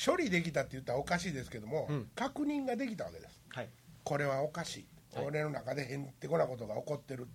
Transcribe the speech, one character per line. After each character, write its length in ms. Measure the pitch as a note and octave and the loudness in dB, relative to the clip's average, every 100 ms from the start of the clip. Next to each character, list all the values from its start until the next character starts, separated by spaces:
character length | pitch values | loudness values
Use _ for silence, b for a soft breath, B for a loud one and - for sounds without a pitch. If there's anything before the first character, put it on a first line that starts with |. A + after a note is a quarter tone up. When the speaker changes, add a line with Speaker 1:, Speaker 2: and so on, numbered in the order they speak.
| - | 4
Speaker 1:
処 100 | F4+ | 4
理 120 | C#4+ | 6
で 140 | F3 | 4
き 80 | E3+ | 4
た 100 | D3 | 2
っ 20 | |
て 60 | C3 | 0
言 80 | C3 | -2
っ 40 | |
た 100 | C3 | 0
ら 40 | B2+ | 0
お 60 | |
か 140 | C#3+ F3 | 2 2
し 80 | F3 | 2
い 60 | |
で 120 | C#3 | -4
す 60 | A#2+ | -4
け 100 | B2 | -8
ど 60 | G#2+ | -2
も、 200 | D3+ B2+ | -2 0
Speaker 2:
う 60 | |
ん。 160 | D3 G#2+ | 0 -2
Speaker 1:
確 280 | - B3+ C#4 | -2 -2 0
認 220 | D4 D4 | 0 0
が 120 | C4+ A#3+ | 0 0
で 120 | C4 | -2
き 80 | G3+ | -2
た 80 | |
わ 80 | F2 | -6
け 80 | E2+ | -8
で 80 | - | -16
す。 140 | - - | -18 -12
Speaker 2:
は 120 | C3 | -8
い。 60 | A#2 - - - | -8 -8 -20 -10
Speaker 1:
こ 140 | - D3 | -2 2
れ 80 | |
は 180 | C#3+ C3+ | 2 2
お 60 | D3+ | 0
か 160 | D#3+ | -2
し 140 | D#3+ - | -6 -6
い。 80 | - - - | -12 -20 -12
Speaker 2:
は 80 | - | -4
い。 40 | C#3+ | 0
Speaker 1:
俺 160 | D3+ | 0
の 80 | D3+ | 0
中 240 | C#3 A#2+ | -2 -2
で 100 | C3+ | -2
へ 120 | B2+ C#3 | -2 -2
ん 100 | C#3 | -6
て 160 | - D3 | -6 2
こ 100 | E3 | 4
な 80 | C#3+ | 4
こ 100 | B2 | 2
と 100 | G#2+ | -2
が 80 | A2 | -2
起 80 | |
こ 100 | - | -2
っ 80 | D3 | -4
て 120 | - | -4
る。 140 | C3 A#2+ | -8 -8